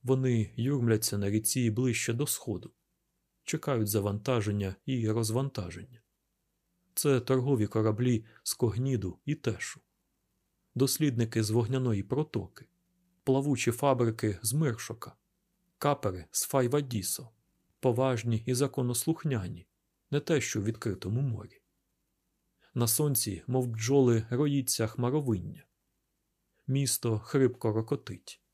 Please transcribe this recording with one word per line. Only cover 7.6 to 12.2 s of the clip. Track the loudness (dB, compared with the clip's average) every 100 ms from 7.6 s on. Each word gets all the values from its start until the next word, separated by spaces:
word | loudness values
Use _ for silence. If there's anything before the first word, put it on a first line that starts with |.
| 2
кораблі | 2 0 2 2 0 -2 -12
з | -8
Когніду | -2 0 0 -2 -2 -4 -8
і | -6
Тешу, | -4 -4 -6 -10 -12 _ _ _ _ _ _ _ _ _
дослідники | -2 0 2 0 0 0 0
з | 0
Вогняної | 0 0 0 0 -2
протоки, | -2 -4